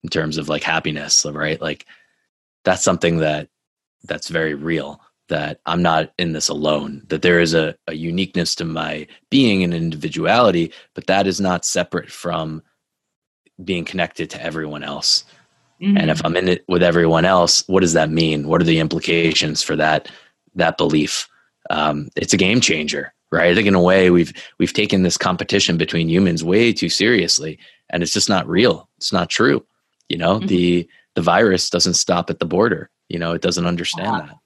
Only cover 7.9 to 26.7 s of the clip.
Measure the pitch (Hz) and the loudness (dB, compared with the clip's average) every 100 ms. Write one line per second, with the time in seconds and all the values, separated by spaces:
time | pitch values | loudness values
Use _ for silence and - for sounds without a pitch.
7.9 | 80 82 87 90 92 85 - 85 78 80 | -8 -6 -4 -2 -2 -4 -4 -6 -6 -8
8.9 | 76 76 - _ 139 127 98 87 85 82 | -8 -12 -20 _ 2 4 2 0 0 -4
9.9 | 78 78 78 82 113 117 87 82 - _ | -4 -8 -4 0 4 4 2 -2 -6 _
10.9 | - - 98 98 90 95 87 - 92 87 | -10 -2 0 0 0 -2 -2 -2 -4 -4
11.9 | 90 - - 87 85 80 78 _ _ _ | -6 -10 -12 -6 -6 -6 -10 _ _ _
12.9 | _ _ _ _ _ _ - 92 90 82 | _ _ _ _ _ _ -18 -6 -6 -4
13.9 | 92 82 - 78 - 82 80 78 73 73 | -4 -6 -6 -10 -8 -10 -8 -8 -10 -10
14.9 | 71 - - - _ _ _ _ _ 190 | -6 -2 -2 -4 _ _ _ _ _ 0
15.9 | 202 160 156 160 87 92 90 - 87 87 | 2 2 0 0 0 2 0 0 2 4
16.9 | 85 82 82 87 92 85 - - 95 90 | 4 4 4 4 4 4 2 2 2 4
17.9 | 82 78 80 80 76 73 82 80 82 80 | 2 2 2 0 0 0 2 4 2 0
18.9 | 82 - 85 82 78 80 71 - 80 76 | -4 0 0 2 0 -2 -4 -4 0 2
19.9 | 76 - - _ _ _ - 82 - 80 | 0 -2 -20 _ _ _ -2 -2 0 0
20.9 | 78 76 - - _ _ _ - 78 76 | 2 0 -4 -8 _ _ _ -6 -2 -2
21.9 | 73 73 - - 95 92 120 - 78 76 | -2 -6 -8 -2 2 2 2 0 -2 -4
22.9 | 73 69 _ _ 82 87 90 101 95 87 | -6 -10 _ _ 2 4 4 4 4 6
23.9 | 95 90 87 82 - - _ 87 - 104 | 6 6 4 2 -4 -20 _ -2 0 0
24.9 | 98 90 - 95 87 - 101 - 85 80 | 2 2 0 -2 -2 0 0 2 0 0
25.9 | 85 82 85 95 80 82 101 117 | 0 2 2 2 0 0 2 2